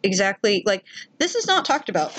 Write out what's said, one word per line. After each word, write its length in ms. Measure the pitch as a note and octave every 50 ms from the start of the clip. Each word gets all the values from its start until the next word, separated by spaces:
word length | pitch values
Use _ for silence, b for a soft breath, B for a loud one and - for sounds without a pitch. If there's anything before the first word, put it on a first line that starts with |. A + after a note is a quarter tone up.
| -
exactly, 600 | G3+ F#3+ F3+ G3 G3 G3 - - G#3+ G#3 F#3 -
like, 180 | G#3 G3 F#3 - B B B B B B -
this 160 | D4 F4+ -
is 120 | A#4+ -
not 200 | - F#4+ F#4 -
talked 240 | - C4+ D4+ - -
about. 280 | F#3+ E3+ D3+ D#3 -